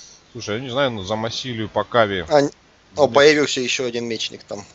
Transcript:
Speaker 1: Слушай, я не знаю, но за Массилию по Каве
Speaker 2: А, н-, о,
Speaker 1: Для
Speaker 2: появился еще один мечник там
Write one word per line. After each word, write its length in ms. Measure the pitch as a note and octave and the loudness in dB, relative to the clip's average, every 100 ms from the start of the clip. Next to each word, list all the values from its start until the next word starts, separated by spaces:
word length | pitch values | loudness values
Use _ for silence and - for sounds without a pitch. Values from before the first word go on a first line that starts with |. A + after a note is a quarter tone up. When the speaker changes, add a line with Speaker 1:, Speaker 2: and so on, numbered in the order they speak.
| - - _ | -20 -20 _
Speaker 1:
Слушай, 240 | A#2+ G#2+ A2 | -14 -8 -8
я 40 | |
не 80 | C3+ | -4
знаю, 200 | B2+ C3+ | -2 -2
но 120 | A2 | -2
за 140 | F#2 A2 | -6 -4
Массилию 520 | A2 - B2+ A2+ G#2 | -4 -6 -8 -8 -4
по 120 | G#2+ | -4
Каве 420 | G2+ A#2+ G#2+ F#2+ D3+ | 0 2 2 0 2
Speaker 2:
А, 120 | D3 | 2
н-, 80 | C#3+ - _ _ _ D3+ | 2 -4 _ _ _ 0
о, 100 | C3 | 4
Speaker 1:
Для 80 | |
Speaker 2:
появился 460 | B2+ D3 D3+ C3+ C3+ | 6 6 6 2 -2
еще 240 | A#2+ - B2 | -4 -4 -4
один 180 | A#2+ A#2 | -6 -6
мечник 360 | A2 - G#2 | -6 -8 -12
там 220 | - G#2 G2+ | -14 -14 -14